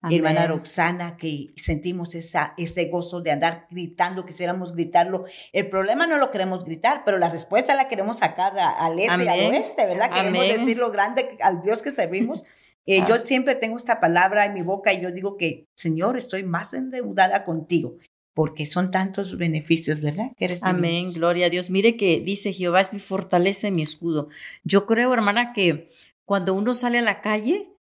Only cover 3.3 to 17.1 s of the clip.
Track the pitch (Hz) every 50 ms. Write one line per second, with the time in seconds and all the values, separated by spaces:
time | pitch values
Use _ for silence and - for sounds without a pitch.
3.3 | 147 143 160 165 165 165 - _ 175 180 175 165 - - 180 180 190 185 180 185
4.3 | - - 180 175 175 185 180 175 170 170 165 156 - 175 170 185 190 180 - -
5.3 | - - - - - 190 202 - 185 190 190 202 233 277 339 330 320 294 269 269
6.3 | - 202 185 185 185 180 175 160 165 160 - 226 294 285 - - 196 185 175 170
7.3 | 165 160 - - 190 220 254 - 254 269 262 269 - - 196 214 226 220 - 160
8.3 | - - 180 196 190 196 180 160 - - 170 165 165 175 196 226 175 - 247 208
9.3 | 180 180 196 214 240 302 440 - - - 233 196 180 180 214 247 190 185 190 196
10.3 | 180 180 180 196 214 220 233 262 226 233 247 233 208 202 196 220 247 262 254 262
11.3 | - - 226 196 185 170 165 196 220 226 - 294 277 - 202 165 175 190 233 233
12.3 | 302 - - _ _ _ _ _ _ _ _ - 190 190 180 180 226 240 233 -
13.3 | 269 254 254 277 254 254 - 226 226 240 - - 233 214 - 165 170 175 180 190
14.3 | 202 208 208 202 202 190 170 175 196 196 196 214 196 185 175 180 175 180 185 196
15.3 | 202 196 180 160 156 - - _ _ - - 170 160 160 175 214 254 254 - -
16.3 | - 190 196 185 170 170 214 - - 269 262 262 254 254 240 208